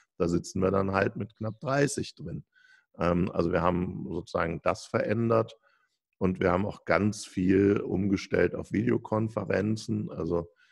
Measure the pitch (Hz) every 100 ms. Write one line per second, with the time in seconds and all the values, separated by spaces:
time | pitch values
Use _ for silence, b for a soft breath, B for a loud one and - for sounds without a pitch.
0 | b - 87 85 - 92 92 98 95 98
1 | 98 113 104 - 110 110 135 139 143 -
2 | - - 165 - - b b b b -
3 | 85 87 92 87 85 87 87 87 90 90
4 | - 85 - 90 85 85 107 - - 120
5 | 123 110 117 113 113 - _ _ _ _
6 | _ - 95 90 90 90 104 - - 85
7 | 104 101 - - 92 95 101 104 - 92
8 | 98 98 - 90 87 87 85 98 120 113
9 | - 110 110 107 98 98 104 110 - 107
10 | - - 82 85 85 b b